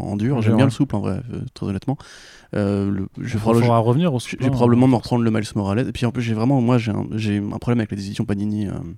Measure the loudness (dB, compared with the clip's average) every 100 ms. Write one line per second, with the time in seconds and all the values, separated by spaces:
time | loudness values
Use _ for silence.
0 | -4 -2 0 0 2 4 4 2 -2 0
1 | -2 -4 -6 -10 -10 -8 -6 -4 -4 -6
2 | -10 -20 -20 -20 -6 -2 0 0 0 -2
3 | -4 -8 -4 -2 2 4 4 4 4 2
4 | 2 -2 -6 -2 0 2 4 6 4 4
5 | 2 0 2 0 -2 -2 0 0 -2 -2
6 | -2 -2 -2 0 2 2 4 2 0 -4
7 | -4 -4 -2 -2 -2 -4 -2 0 -2 -6
8 | -6 -6 -4 -2 -2 -4 -4 -6 -10